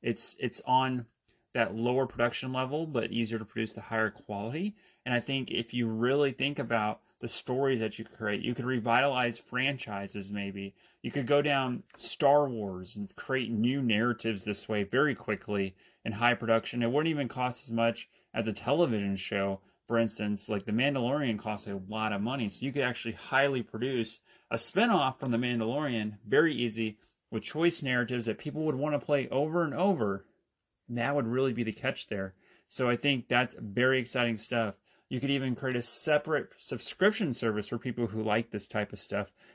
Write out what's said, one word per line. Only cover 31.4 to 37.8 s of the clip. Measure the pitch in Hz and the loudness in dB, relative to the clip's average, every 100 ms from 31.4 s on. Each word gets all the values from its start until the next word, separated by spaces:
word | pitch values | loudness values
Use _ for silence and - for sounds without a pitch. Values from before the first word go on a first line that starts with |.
| 135 | 2
be | 117 | 0
the | 110 | -2
catch | 104 131 - - | -2 -4 -4 -4
there. | 101 95 - _ _ - | -4 -6 -10 _ _ -10
So | - 123 | -2 2
I | 120 | 2
think | 143 135 - | 2 0 2
that's | 123 123 - | 2 2 -4
very | 107 101 127 131 | -4 2 4 4
exciting | 117 127 120 107 | 0 0 0 0
stuff. | - 120 110 - _ _ - | -2 0 0 -4 _ _ -8
You | 127 | -4
could | 135 | 0
even | 139 131 | 0 0
create | 117 131 123 | -2 -2 -2
a | |
separate | 117 - 160 147 156 147 - - | -2 -2 2 2 2 -2 -2 -12
subscription | - 131 - - 196 208 175 | -8 -8 -6 2 2 4 0
service | 117 117 104 101 | 0 0 0 -2
for | |
people | 120 | -4